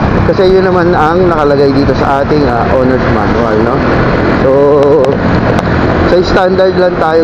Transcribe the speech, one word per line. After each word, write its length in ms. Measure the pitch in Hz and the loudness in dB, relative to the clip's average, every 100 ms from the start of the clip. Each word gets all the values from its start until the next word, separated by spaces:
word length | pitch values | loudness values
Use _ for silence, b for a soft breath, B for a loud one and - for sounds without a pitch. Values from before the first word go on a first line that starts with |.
| - - - | 0 0 0
Kasi 160 | 170 190 | 0 2
yun 160 | 190 185 | 2 2
naman 240 | 180 170 175 | 0 0 0
ang 320 | 151 175 180 | 0 0 0
nakalagay 400 | 160 143 139 143 | 0 0 2 2
dito 220 | 139 139 131 | 0 0 -2
sa 240 | - 139 139 | -2 -2 0
ating, 160 | 151 135 | 0 0
ah, 160 | 117 113 | -2 0
owner's 320 | 135 127 127 123 | 0 0 0 0
manual, 440 | 113 98 117 117 107 | 0 0 -2 0 0
no? 120 | 117 139 - - - - - - | 0 -2 -2 -2 -2 -2 -2 0
So, 100 | 135 135 143 147 143 151 131 139 - - - - - - - - - | 0 2 2 2 2 2 2 0 -2 -2 0 -2 -2 -2 -2 -2 0
sa 80 | 175 180 | 0 0
standard 480 | - 185 190 190 180 | 0 0 2 0 2
lang 160 | 180 175 | 0 0
tayo, 240 | 165 165 | 0 0